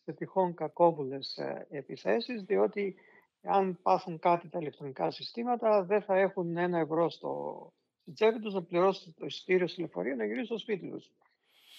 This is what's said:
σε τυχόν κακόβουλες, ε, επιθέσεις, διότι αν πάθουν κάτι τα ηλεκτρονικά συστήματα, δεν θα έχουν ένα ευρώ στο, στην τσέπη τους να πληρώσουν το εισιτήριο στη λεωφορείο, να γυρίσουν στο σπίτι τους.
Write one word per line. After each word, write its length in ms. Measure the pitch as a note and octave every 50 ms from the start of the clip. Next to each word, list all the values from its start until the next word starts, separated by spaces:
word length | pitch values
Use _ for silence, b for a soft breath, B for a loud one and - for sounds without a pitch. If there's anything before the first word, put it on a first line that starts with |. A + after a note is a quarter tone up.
| _
σε 100 | - D#3
τυχόν 400 | - E3+ - - F#3+ F#3 F3 E3+
κακόβουλες, 840 | - D#3 D3+ - - F3 E3+ D#3+ D3+ C#3 B2+ C#3 C3+ C3 - -
ε, 300 | D#3 C#3+ C3+ C#3+ - - -
επιθέσεις, 760 | - C#3+ C3+ - C3+ - - F#3 G#3+ A#3 A3+ - B3 G#3+ F#3
διότι 520 | - G3 F#3+ G#3+ G3+ - G#3 G3+ F#3+ F#3 b b b b b b b _ _
αν 380 | - F3+ F#3 G3 G3 F#3+ F3 -
πάθουν 380 | - F#3+ F#3 E3 - F3+ E3 D#3
κάτι 300 | - F3 F3 E3+ E3+ D#3
τα 100 | - F3
ηλεκτρονικά 520 | D#3 C#3 - - D3+ C#3 C3 - - E3
συστήματα, 720 | - - - - - A#3 A#3 B3 A#3+ A#3 A#3+ A3 G#3+ G3+ F3+
δεν 180 | F3 G#3 G#3
θα 160 | G3 - F#3+
έχουν 400 | F#3+ G3 F#3 F#3+ G3 E3+ E3+ E3+
ένα 220 | E3+ F3+ F3 F3 E3
ευρώ 300 | D#3 C#3+ D#3+ E3 E3+ D3+
στο, 640 | - - - C#3+ C#3 C#3+ D3 - - - - - _ _ _ _ _ _
στην 120 | _ F3 D3
τσέπη 260 | - G#3+ A3+ A3+ A#3
τους 140 | G#3+ G#3+ G3
να 100 | F#3+ E3+
πληρώσουν 500 | - F3 E3+ F#3 G3 F#3 - - E3+ - -
το 60 | -
εισιτήριο 420 | D3 - - - - F#3 F3+ F3+
στη 120 | D#3 - F3+
λεωφορείο, 360 | D#3+ D3+ - F3+ - - C#4
να 80 | A#3 G#3+
γυρίσουν 200 | G#3 A3+ C4 A#3+
στο 120 | - A#3
σπίτι 320 | G#3 - - G#3 E3+ E3 -
τους. 220 | E3 - - _ _ _ _ _ _ _ _ _ _ _ _ _ -